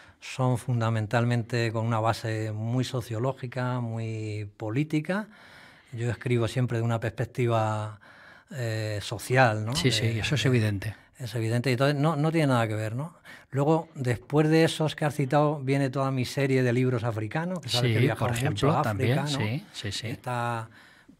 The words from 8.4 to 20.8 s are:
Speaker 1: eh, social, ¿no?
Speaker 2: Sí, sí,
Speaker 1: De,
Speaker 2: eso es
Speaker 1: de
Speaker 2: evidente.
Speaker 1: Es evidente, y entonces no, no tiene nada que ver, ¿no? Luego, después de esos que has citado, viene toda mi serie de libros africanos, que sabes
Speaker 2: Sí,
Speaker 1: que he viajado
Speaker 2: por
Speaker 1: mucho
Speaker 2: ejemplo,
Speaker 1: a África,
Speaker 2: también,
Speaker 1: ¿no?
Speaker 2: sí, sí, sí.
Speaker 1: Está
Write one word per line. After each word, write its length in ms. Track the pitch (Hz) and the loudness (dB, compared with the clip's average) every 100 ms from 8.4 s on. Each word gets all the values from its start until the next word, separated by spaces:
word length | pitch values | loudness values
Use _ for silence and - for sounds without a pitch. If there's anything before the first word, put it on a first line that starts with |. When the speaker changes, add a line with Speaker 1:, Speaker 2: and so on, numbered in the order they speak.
| - | -14
Speaker 1:
eh, 480 | 156 117 110 107 104 | -8 -4 -4 -4 -6
social, 600 | - 101 - 127 123 107 107 | -6 -8 0 4 6 4 -2
¿no? 100 | 143 | 0
Speaker 2:
Sí, 160 | 131 | 2
sí, 160 | - 113 | 2 0
Speaker 1:
De, 120 | 113 | 0
Speaker 2:
eso 160 | 101 143 | 0 2
es 80 | |
Speaker 1:
de 60 | 139 | 4
Speaker 2:
evidente. 460 | 123 107 101 110 - - - | 4 4 0 -4 -12 -18 -14
Speaker 1:
Es 180 | 123 120 | -8 -4
evidente, 340 | 110 120 135 | 0 0 2
y 40 | |
entonces 220 | 123 139 147 | 2 2 4
no, 200 | 151 147 | 2 2
no 160 | 156 | 2
tiene 160 | 165 147 | 2 4
nada 200 | 123 110 | 4 2
que 80 | 107 | 0
ver, 200 | 110 117 | -4 -4
¿no? 180 | 165 - - - - | -8 -12 -20 -20 -6
Luego, 380 | 135 143 160 160 | 0 2 2 0
después 560 | 151 127 113 - 147 156 | -6 -2 -2 0 2 4
de 140 | 160 | 6
esos 320 | 160 - 151 - | 4 2 -2 -2
que 100 | 151 | -4
has 80 | - | -2
citado, 440 | 131 147 147 151 | 2 4 4 0
viene 300 | 131 139 135 | 0 0 0
toda 220 | 131 135 | 0 -2
mi 140 | 135 120 | 0 -2
serie 380 | - 139 131 | 0 2 4
de 100 | 127 | 4
libros 300 | 123 127 123 | 2 2 0
africanos, 560 | 120 107 107 160 175 185 | -2 -4 -4 -4 -4 -6
que 100 | 127 | -2
sabes 200 | 123 123 | 0 2
Speaker 2:
Sí, 40 | |
Speaker 1:
que 60 | 110 | 4
he 20 | |
viajado 260 | 120 110 117 | 2 2 -2
Speaker 2:
por 40 | 117 | 0
Speaker 1:
mucho 60 | 123 | -2
Speaker 2:
ejemplo, 260 | 101 139 | 2 2
Speaker 1:
a 80 | 151 | 2
África, 360 | 143 101 117 135 | 0 0 0 0
Speaker 2:
también, 0 | |
Speaker 1:
¿no? 100 | 143 | 0
Speaker 2:
sí, 380 | 135 107 135 - | -2 -2 -4 -8
sí, 180 | - 104 | -10 -8
sí. 160 | - 110 | -6 -8
Speaker 1:
Está 600 | - - 123 120 117 113 - | -8 -6 -4 -2 -4 -8 -16